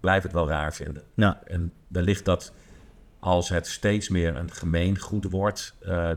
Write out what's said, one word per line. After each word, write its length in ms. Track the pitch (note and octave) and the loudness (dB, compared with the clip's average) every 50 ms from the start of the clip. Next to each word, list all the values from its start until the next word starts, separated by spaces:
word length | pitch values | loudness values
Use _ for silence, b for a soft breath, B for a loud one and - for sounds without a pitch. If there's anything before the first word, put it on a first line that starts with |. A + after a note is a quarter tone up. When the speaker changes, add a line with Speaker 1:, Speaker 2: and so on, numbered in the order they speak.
Speaker 1:
blijf 220 | - F#2 F#2+ F#2+ | 2 2 4 4
het 100 | F2 E2 | 2 0
wel 160 | - F2 D#2+ D2+ | 0 0 0 2
raar 240 | D#2 D2+ D2+ D2+ - | 0 -2 -2 -4 -6
vinden. 280 | - D2 D2+ D2+ D2 - - _ | -6 -10 -10 -10 -12 -14 -6 _
Speaker 2:
Ja. 260 | - G#2 G2 - - - | 4 4 4 4 0 -6
Speaker 1:
En 260 | - F#2 F2 E2+ E2+ - - - - | -6 -4 -4 -4 -4 -6 -12 -18 -6
wellicht 360 | - F2+ F2 F#2+ G2 - - | -2 0 2 2 2 2 2
dat 280 | F#2+ F2+ - - - B B B B B B B B B B - - - - | 0 0 0 0 -10 B B B B B B B B B B -20 -20 -20 -6
als 300 | - F#2 F2+ F2 E2+ - | 0 2 2 2 2 2
het 180 | F#2 E2+ D#2+ | 0 -2 -2
steeds 420 | - - - - G#2 G#2 G#2+ G2+ - | -2 -6 -2 0 2 2 0 0 0
meer 280 | F#2 F2 E2+ E2 D2 | 0 2 2 0 0
een 140 | C2+ E2+ D#2 | -2 -6 -8
gemeengoed 720 | - - - D#2+ E2 E2 F2 F#2 G2 F#2 - - G#2 G2+ F#2 F#2 | -8 -6 -2 0 2 2 2 2 0 0 -2 -4 -4 -4 -4 -2
wordt, 440 | F2+ F#2+ G2 G#2 G#2 - - - - - | -2 0 0 0 -2 -2 -10 -12 -16 -12
eh, 300 | - F#2 F2 F2 E2+ E2+ E2 | -6 -4 -2 0 0 -2 0